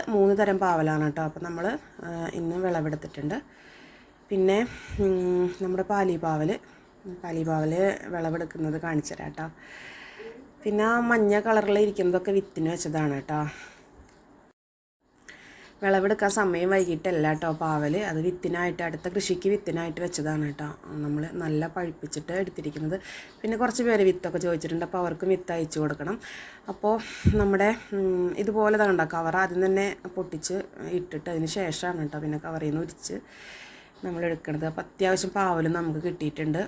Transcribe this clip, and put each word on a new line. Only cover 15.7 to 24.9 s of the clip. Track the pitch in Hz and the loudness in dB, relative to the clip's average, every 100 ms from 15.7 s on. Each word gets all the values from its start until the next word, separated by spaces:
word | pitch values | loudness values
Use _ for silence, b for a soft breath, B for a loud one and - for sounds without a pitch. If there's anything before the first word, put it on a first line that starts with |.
| - | -4
വിളവെടുക്കാൻ | 196 196 190 214 202 | 2 4 4 2 4
സമയം | 196 196 170 180 | 4 4 2 4
വൈകിട്ടല്ല | 190 180 160 190 175 151 | 4 4 0 0 2 4
ട്ടോ | 156 165 | 2 0
പാവൽ, | 156 165 151 147 170 | -2 0 0 2 0
അത് | 208 156 | 0 0
വിത്തിനായിട്ട്, | 170 180 185 170 175 175 | -2 -2 -2 0 0 -2
അടുത്ത | 170 160 180 | -4 -4 -4
കൃഷിക്ക് | 185 190 180 190 | -2 0 0 2
വിത്തിനായിട്ട് | 202 202 165 165 160 | 0 0 -2 -4 -4
വെച്ചതാണ് | 175 175 151 156 147 | -4 -2 -2 0 -2
ട്ടോ. | 143 151 151 - 151 | -4 -8 -10 -12 -6
നമ്മൾ | 147 147 160 | -4 -2 -4
നല്ല | 170 165 151 160 | -4 -2 0 0
പഴുപ്പിച്ചിട്ട് | 156 175 160 156 - 156 | -2 -6 -6 -10 -8 -4
എടുത്തിരിക്കുന്നത്. | 180 190 - 151 147 151 147 B B B B | -4 -4 -6 -8 -6 -4 -4 B B B B
പിന്നെ | 214 220 | -4 0
കുറച്ച് | 240 - | 0 2
പേര് | 240 220 190 | 4 6 6
വിത്തൊക്കെ | 180 175 165 | 4 0 -2
ചോദിച്ചിട്ടുണ്ട്, | 175 170 156 165 | 0 0 -2 -4
അപ്പോൾ | 170 | -2